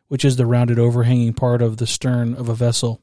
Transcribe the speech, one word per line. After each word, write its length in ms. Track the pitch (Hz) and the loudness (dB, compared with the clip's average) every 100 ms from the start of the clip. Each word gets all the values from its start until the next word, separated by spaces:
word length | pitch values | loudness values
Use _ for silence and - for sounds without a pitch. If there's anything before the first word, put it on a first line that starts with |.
| - | -8
which 160 | 139 139 | 0 0
is 100 | 127 | 2
the 100 | 117 | 2
rounded 340 | 120 120 117 | 2 2 2
overhanging 540 | 120 120 120 123 117 | 2 2 2 2 0
part 280 | 113 123 120 | 0 0 0
of 160 | 113 110 | 0 -2
the 100 | 113 | -6
stern 460 | - 127 123 117 123 | -4 -2 -2 -2 -4
of 140 | 117 | -6
a 60 | 113 | -2
vessel, 460 | 120 117 120 113 | 0 0 -4 -6